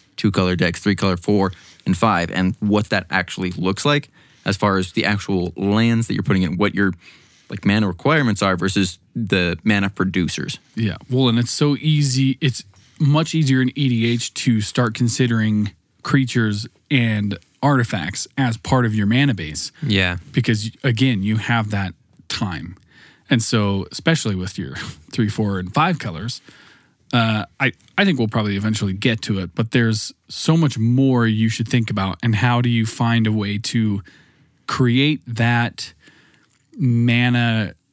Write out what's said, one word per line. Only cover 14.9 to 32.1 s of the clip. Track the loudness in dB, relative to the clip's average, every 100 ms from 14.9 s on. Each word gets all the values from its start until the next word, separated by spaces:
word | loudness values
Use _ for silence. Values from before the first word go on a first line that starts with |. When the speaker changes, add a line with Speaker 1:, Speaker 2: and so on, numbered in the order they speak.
Speaker 2:
considering | 0 -2 0 0 2 2 0 -2 -6 _ _
creatures | 0 0 2 0 0 -2 -6 -14 _
and | 0 2 0 -2 -4 -10 _
artifacts | 0 2 0 -2 -6 -8 -8 -2
as | -2 -2
part | 0 0 2
of |
your | 2 2
mana | 2 2
base. | 0 -6 -8 -10 -8
Speaker 3:
Yeah. | -2 0 0 -2 -4
Speaker 2:
Because, | -2 0 0 -2 -6
again, | -4 0 0 2
you | 0 -2
have | 0 -2 0
that | -4 -4 -8 _ -20 _
time. | -6 -6 -6 -10 -16 _ -20 -20 _ _
And | 0
so, | 2 0 0 -2 -4
especially | -4 0 0 0
with | -4 -6 -8
your | -10 -10
<laughs> | -12 -14 -12
three, | -4 -2
four, | -2 -2 -2
and | -4
five | 0 0 0
colors, | -6 -8 -8 -10 -14 -20 -20 -20 _ _ _
uh, | 0 2 0 -4 _
I, | -4 -4 _ 0
I |
think | 2 2
we'll | 0
probably | 0 -2 -2
eventually | -2 0 -2
get | 0 0 -2
to | -2 -4
it, | -4
but | -4 -2
there's | 2 2 0 -4 -8 _
so | -4 2 2
much | 2 2
more | 2 4 4 4 2
you | 2 0
should | 0 -2
think | 0 0
about. | -2 -4